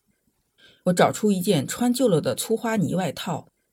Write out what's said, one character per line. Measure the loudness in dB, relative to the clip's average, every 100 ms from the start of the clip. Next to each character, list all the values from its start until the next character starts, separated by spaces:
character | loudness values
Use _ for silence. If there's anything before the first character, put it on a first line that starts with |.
| _ _ _ _ _ _ -20 _ 0
我 |
找 | 4 2
出 | 2 0
一 | 0
件 | 2 0 0
穿 | -2 0
旧 | 2 2
了 | 2
的 | 0
粗 | -4 -2 -2
花 | -2 -2
呢 | -2 -2
外 | -4
套， | -6 -8 -8 -10 _ _